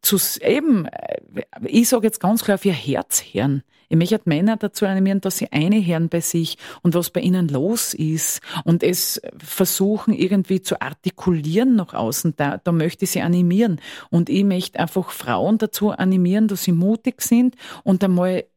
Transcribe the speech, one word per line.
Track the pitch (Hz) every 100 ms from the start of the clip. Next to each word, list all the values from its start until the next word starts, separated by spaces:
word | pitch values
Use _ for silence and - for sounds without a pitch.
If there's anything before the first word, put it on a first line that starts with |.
zu | - 196
s-, | - -
eben, | - 247 311 220 156
äh, | - 50 - 50 - - - 214
ich | 220 233
sag | 240
jetzt | 220 214
ganz | 180 226
klar, | -
auf | 196
ihr | 202
Herz | 151 139 135 - - -
hören. | - 131 139 - _ _
Ich | 160
möchte | 175 214 -
Männer | 151 202 220
dazu | 208 - 196
animieren, | 190 190 196
dass | 190 -
sie | -
eine | 147 160 214
hören | 175 165 165
bei | 170
sich | - 170 165 - - -
und | 175
was | 170 170
bei | 180
ihnen | 185 185 170
los | 139 165 226 -
ist | - 156 160 - - - 165
und | 156 170
es | 160 180 - - - -
versuchen | 156 - 185 - 196 208 -
irgendwie | 208 185 196 180 190
zu | - -
artikulieren | 127 - 185 - - 165 147 175 262
nach | 233 175
außen, | - 110 - 170 -
da, | 143 -
da | -
möchte | 170 156 - 190
ich |
sie | -
animieren. | 170 175 175 185 233 156 - - -
Und | 170 175
ich | 190
möchte | 202 185 180 -
einfach | 170 190 180
Frauen | - 139 101 143 214
dazu | 214 - 208
animieren, | - 185 190 175 202 220
dass | 196
sie | -
mutig | 165 185 226 - -
sind | - 233 254 - - -
und | - 185
einmal | 196 180 185 185 -